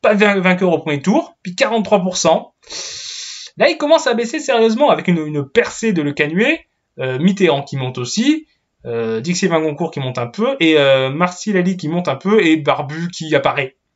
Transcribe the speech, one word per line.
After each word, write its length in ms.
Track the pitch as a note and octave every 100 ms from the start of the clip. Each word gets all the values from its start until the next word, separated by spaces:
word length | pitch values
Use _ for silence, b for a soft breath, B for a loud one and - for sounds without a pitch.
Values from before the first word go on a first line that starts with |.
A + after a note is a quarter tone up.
Pas 120 | A#3 G#3
vain-, 260 | G#3 G3
vainqueur 320 | F#3 F3+ F#3
au 60 | D#3
premier 220 | D#3+ C#3+
tour, 360 | D#3 C#4 - _
puis 120 | - F3+
quarante-trois 460 | F3+ A3+ F#3+ G#3
pour 160 | F3+ F3
cent. 360 | E3 F3+ - _ B B B B B B B B B -
Là, 120 | C4+
il 80 | D#4+
commence 300 | D4 D#4+ B3+
à 60 |
baisser 260 | A3+ A#3 D#4
sérieusement 500 | D4+ A#3 A3+ A3 C#4+
avec 200 | E3+ F3+
une, 80 | E3+
une 280 | D3+ D3+ C#3
percée 460 | A3+ - - A3+
de 100 | F3
Le 120 | D3
Canuet, 520 | C#3+ D3 E3+ B3 E4 _ _ _ -
euh, 200 | C3 B2+
Mitterrand 420 | F3 F#3+ F3 C#3
qui 140 | C#3 C3+
monte 220 | B2+ B2+
aussi, 500 | B2 - C4+ D#4 - _ _ _ A#2
euh, 340 | A#2 A2+ A2+
Dixier 300 | D3 F3 F#3
Vingoncourt 420 | E3 D#3 C#3+ E3+
qui 80 | -
monte 180 | C3 B2
un 100 | A#2
peu, 280 | - A#3+ C4+
et, 160 | E3 D#3
euh, 320 | C#3 C3+ C3
Marcilali 680 | D3 F3+ F3+ G#3+ F#3+ F3 F#3
qui 140 | D3+
monte 180 | F3 F3
un 80 | C3+
peu, 260 | F#3+ A3 E3+
et 100 | D#3+
Barbu 540 | D3 C#3+ C#3 D#3 F3
qui 260 | - D#3 D3
apparaît. 400 | C#3 C3 C3+ _ _